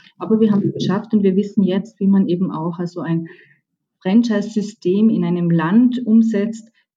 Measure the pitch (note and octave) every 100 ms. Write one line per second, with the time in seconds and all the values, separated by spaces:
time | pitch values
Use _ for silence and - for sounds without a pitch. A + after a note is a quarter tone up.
0 | _ - F3+ A3 A3 G3 - C#3+ F3+ G3+
1 | - G#3+ F#3+ F#3 G3 - F#3 F#3+ - -
2 | G3 G3 F3 F3 F3+ D#3+ E3+ E3+ F3 E3+
3 | D3+ E3 E3 - _ _ _ _ _ _
4 | F#3 A3+ A#3 G3+ - G#3 - - F3 G3+
5 | A3+ F3+ F3 F3 E3+ E3 D#3+ A3+ B3+ A#3
6 | G#3+ A3+ A3+ G3+ A3 - - _ _